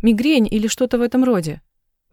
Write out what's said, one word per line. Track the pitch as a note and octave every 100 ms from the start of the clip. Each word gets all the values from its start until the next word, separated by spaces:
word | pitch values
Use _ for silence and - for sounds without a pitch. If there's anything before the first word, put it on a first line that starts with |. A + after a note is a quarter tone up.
Мигрень | A3 G#3+ C#4 D4+ G#3+
или | G#3+ G#3+
что-то | - B3 A#3+
в |
этом | A#3+ B3+ B3+
роде. | G#3 D#3 D3 _ _ _ _ _